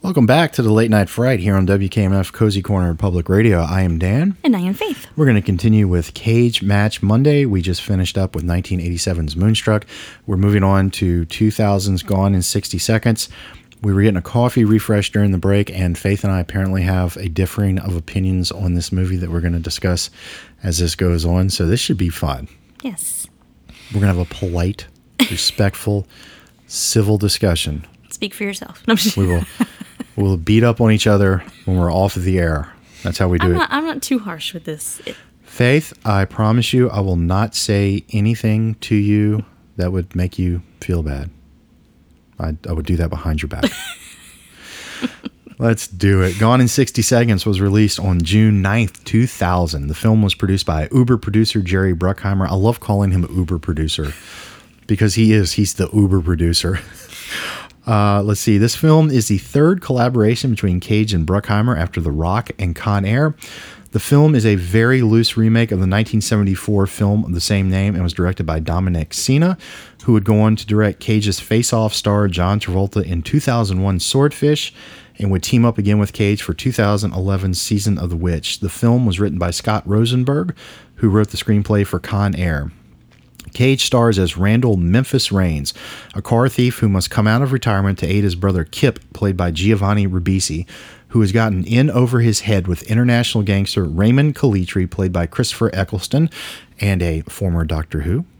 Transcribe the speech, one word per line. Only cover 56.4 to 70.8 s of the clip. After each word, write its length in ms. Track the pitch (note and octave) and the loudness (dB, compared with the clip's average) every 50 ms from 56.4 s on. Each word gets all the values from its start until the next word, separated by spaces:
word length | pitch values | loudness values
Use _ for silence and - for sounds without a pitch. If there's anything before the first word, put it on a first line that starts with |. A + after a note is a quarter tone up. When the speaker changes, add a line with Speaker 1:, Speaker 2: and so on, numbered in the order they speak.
| E2+ E2+ E2 - - F2+ F#2+ F2 - | 2 2 2 0 0 -2 -4 -4 -6
Speaker 1:
<laughs> 60 | - - - - - - - - - - - - - - - - - - _ _ | -10 -20 -20 -20 -20 -20 -18 -16 -12 -12 -10 -10 -10 -12 -14 -16 -20 -20 _ _
Uh, 380 | - A2+ G#2 G#2 G#2 G2+ G2+ | 0 2 4 4 4 2 2
let's 160 | G2+ G#2+ G#2 - | 2 0 -2 0
see. 200 | - - G#2+ G2+ | 2 2 4 4
This 180 | G#2+ A#2 - | 4 2 0
film 340 | - - D#3+ D#3 D#3 D#3 D#3 | 2 4 4 6 6 4 4
is 160 | C3+ B2 G#2 | 2 2 2
the 120 | - G#2 F#2+ | 2 0 -2
third 420 | - - - C#3+ D3+ E3 G3 F3+ | -2 -2 0 2 4 4 2 0
collaboration 720 | - - C3 B2 A#2 B2 B2 A#2+ G#2+ G#2+ A#2+ - - C3 | -2 -2 0 0 0 2 2 2 2 2 2 0 0 -2
between 260 | A2+ - - G2 F2+ F2+ | -2 0 0 0 0 -2
Cage 340 | - - A2 G#2+ A2 G#2+ | 0 0 0 2 2 2
and 140 | G#2 E2+ D#2+ | 0 0 0
Bruckheimer 500 | D#2 F#2 G2+ - - G#2 G#2 G#2+ B2 B2 | 2 0 -2 0 0 0 0 2 0 0
after 240 | D#2 E2+ - - - | 0 -2 -4 -4 -4
The 120 | E2 D#2+ | -2 -2
Rock 380 | C#2+ D2+ D#2+ F2 F#2 A2+ A#2+ - - | -2 -2 0 0 0 -2 -4 -6 -8
and 200 | - F#2+ F2 E2 | -6 -4 -4 -4
Con 280 | - - A2 G2+ G2+ F#2+ | -4 -2 -2 0 0 0
Air. 300 | G2 A2 C3 D3+ D#3 D3 _ - - - - - - - - - - | 0 0 0 0 0 -2 _ -14 -20 -18 -18 -20 -20 -20 -20 -20 -6
The 80 | - G#2+ | -6 -6
film 380 | - - C#3+ C#3+ D3+ D#3 D3+ | 0 2 4 6 6 6 4
is 100 | B2 G#2+ | 4 4
a 80 | A2+ G#2 | 4 2
very 480 | F#2+ F2 F2 F#2 A2+ A2+ A#2+ C3 C3 | 2 0 0 2 2 4 4 4 2
loose 340 | B2 G#2+ A2 A2+ A#2 - - | 4 4 4 4 2 2 0
remake 360 | A2 A2+ A2+ A2+ A2+ A#2 A2+ | 2 2 4 4 2 2 2
of 80 | G#2 F#2 | 0 0
the 60 | F#2+ F#2 | 0 2
nineteen 320 | F#2 G#2 A2 - - A2 | 2 0 0 0 0 -2
seventy-four 680 | G2 - A#2 G#2+ G2+ G2 F#2+ F#2 - - G#2 G2+ G2 | 0 0 0 2 2 2 0 -2 -2 0 2 2 0
film 380 | G2 - - G#2+ G2+ G#2 G#2+ G#2 | 0 0 -2 0 2 2 0 0
of 80 | - | -2
the 80 | F2 E2+ | -4 -4
same 280 | - - G#2+ G2 F#2+ F#2+ | -2 0 0 0 2 2
name 260 | F#2+ F#2+ G2 G2+ G2+ | 0 0 0 0 0
and 80 | E2+ F2+ | 0 -2
was 80 | F2 | -2
directed 340 | E2 - F2 F2+ F#2 - E2+ | 0 0 -2 -2 0 -2 -4
by 140 | D#2 D#2+ D#2+ | -2 -2 -2
Dominic 520 | D#2+ D#2+ E2 F2 F#2+ F#2 F2+ E2 D#2 - | -2 -2 -2 0 0 0 0 -2 -4 -4
Sena, 460 | - - - - C3 C#3+ E3 F3+ F#3 - - - - - - - - _ - | -8 -8 -2 0 2 2 2 2 0 -2 -8 -20 -20 -20 -20 -20 -20 _ 0
who 80 | - | 2
would 120 | A#2 G#2+ G2 | 2 4 4
go 160 | G#2+ A2 G#2 | 2 2 4
on 120 | G#2+ A2 A2 | 4 4 2
to 100 | G#2+ - | 0 0
direct 360 | - G#2+ G#2+ | 0 2 2